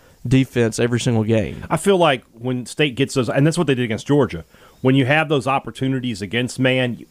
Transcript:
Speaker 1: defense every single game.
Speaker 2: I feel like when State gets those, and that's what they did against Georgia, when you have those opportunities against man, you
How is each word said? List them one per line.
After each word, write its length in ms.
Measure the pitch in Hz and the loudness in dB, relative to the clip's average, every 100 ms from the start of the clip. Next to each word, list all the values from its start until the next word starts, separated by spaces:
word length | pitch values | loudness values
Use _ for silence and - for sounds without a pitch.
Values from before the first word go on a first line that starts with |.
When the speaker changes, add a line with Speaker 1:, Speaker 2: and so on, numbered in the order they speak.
| _ _ 123 | _ _ 0
Speaker 1:
defense 520 | 131 127 123 113 110 | 2 2 0 0 2
every 200 | 120 120 | 0 0
single 240 | 131 113 | 0 0
game. 420 | 107 113 80 - - | 2 0 0 -8 -6
Speaker 2:
I 80 | 165 | -2
feel 200 | 196 190 | 2 4
like 260 | 165 131 _ | 4 2 _
when 320 | 113 123 127 113 | -10 -6 -6 -6
State 300 | - 151 120 | -2 -2 0
gets 180 | 135 | 0
those, 160 | 139 117 | 0 0
and 160 | 120 147 | 2 2
that's 120 | 165 | 2
what 100 | 151 | 0
they 80 | 123 | 0
did 100 | 120 | -2
against 200 | 107 - | -4 0
Georgia, 400 | 147 123 82 - - - _ | 2 2 -2 -14 -20 -20 _
when 140 | 131 135 | 2 4
you 100 | 127 | 4
have 240 | 151 151 | 2 2
those 180 | 147 123 | -2 0
opportunities 760 | 135 120 - 135 135 123 101 | -2 -4 -8 -4 -4 -4 -6
against 380 | 98 117 123 - | -4 -4 -4 0
man, 380 | 127 127 123 104 | 0 2 0 -4
you 80 | - | -12